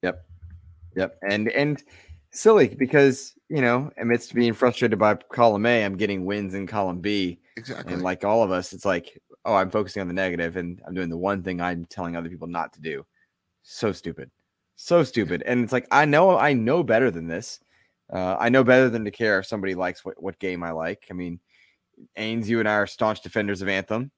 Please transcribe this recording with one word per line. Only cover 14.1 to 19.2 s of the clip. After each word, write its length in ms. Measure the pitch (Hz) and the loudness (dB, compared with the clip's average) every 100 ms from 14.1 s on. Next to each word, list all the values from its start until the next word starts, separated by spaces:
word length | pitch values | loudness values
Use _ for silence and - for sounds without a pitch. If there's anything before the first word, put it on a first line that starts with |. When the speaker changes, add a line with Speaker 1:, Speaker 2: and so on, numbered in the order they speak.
| 78 65 _ _ _ _ _ | -12 -16 _ _ _ _ _
Speaker 1:
So 280 | - 170 | 0 2
stupid. 400 | 151 - 90 85 - | 2 0 -2 -2 -2
And 160 | 123 | -2
it's 100 | 117 | 0
like, 140 | 127 - | -2 2
"I 140 | 123 151 | 2 4
know, 320 | 147 190 175 | 6 6 4
I 160 | 139 | 4
know 300 | 131 113 160 | 2 2 0
better 280 | 147 113 127 | 2 2 2
than 160 | 85 82 | -2 -8
this." 320 | 85 113 - _ _ _ _ _ | -8 -10 -18 _ _ _ _ _
Uh, 260 | 92 92 92 | -6 -4 0
I 100 | 117 | 2
know 140 | 131 | 4
better 260 | 123 127 131 | 6 6 6
than 160 | 113 107 | 2 -6
to 60 | |
care 280 | - | -2